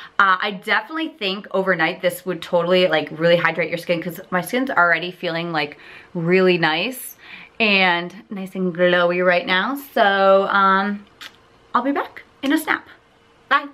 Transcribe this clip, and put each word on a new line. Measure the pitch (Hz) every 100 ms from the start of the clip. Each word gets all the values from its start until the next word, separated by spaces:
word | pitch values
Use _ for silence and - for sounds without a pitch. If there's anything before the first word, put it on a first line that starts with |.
| - -
Uh, | 196 180
I | 208
definitely | 190 220 208 214 320 320
think | - 196 196 -
overnight | 196 190 175 160 180
this | 180 180 185
would | 165
totally, | - 175 170 185 180
like, | 156 147
really | 156 170 175
hydrate | 165 165 156
your | 165
skin | - 170
'cause | 175 170 -
my | 180
skin's | 175 247 269
already | - 175 165 175
feeling, | 175 175 165 170
like, | 156 147 - - - - 175
really | 165 185 185 175
nice | 165 160 214 254 - - - - - -
and | 220 196 185 170 175 190 -
nice | 196 190 190
and | 185
glowy | 165 180 180 175 180
right | 180 180 175
now. | 185 214 285 -
So, | 247 208 196 196 196 196
um, | 202 196 190 202 202 - - - _ _ _ _ 247
I'll |
be | 254
back | 285 - - - _
in | 269
a | 320
snap. | - - - - _ _ _ _ -
Bye. | 277 285